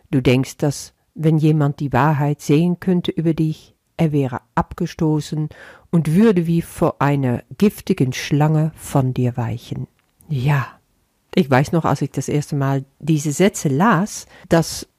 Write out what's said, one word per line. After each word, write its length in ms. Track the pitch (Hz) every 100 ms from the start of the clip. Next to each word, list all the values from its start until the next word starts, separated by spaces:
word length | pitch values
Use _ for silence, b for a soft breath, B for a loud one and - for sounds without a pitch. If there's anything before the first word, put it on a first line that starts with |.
| _
Du 100 | 135
denkst, 360 | 127 127 135 -
dass, 360 | 151 - - _ _ -
wenn 160 | 156 156
jemand 440 | 156 156 143 147
die 120 | 143
Wahrheit 480 | 127 147 147 147 147
sehen 380 | - 147 175 175
könnte 320 | - 180 -
über 240 | - 165
dich, 400 | 156 156 156 - _ _ -
er 160 | 160
wäre 280 | 147 135 120 -
abgestoßen 960 | - 170 - 170 - 156 151 - 151 151 B B B B
und 240 | 170 151
würde 320 | 165 226 180 170
wie 160 | 165
vor 400 | - - 160 -
einer 400 | 139 143 131 120 - -
giftigen 560 | 208 - - 190 131
Schlange 580 | - - 143 151 156 160 -
von 380 | - 143 131
dir 220 | 127 123 120
weichen. 520 | 113 113 - 131 127 _ _ _ -
Ja, 500 | 143 131 143 123 - _ _ _ _ _
ich 160 | - 143
weiß 220 | 131 147
noch, 120 | 170
als 180 | - 143
ich 100 | 143
das 160 | - -
erste 260 | 147 147
Mal 300 | 143 135 139 135 _
diese 320 | 147 156 151
Sätze 340 | 143 190 - 170
las, 580 | 131 208 170 208 - - B -
dass 380 | 165 156 - -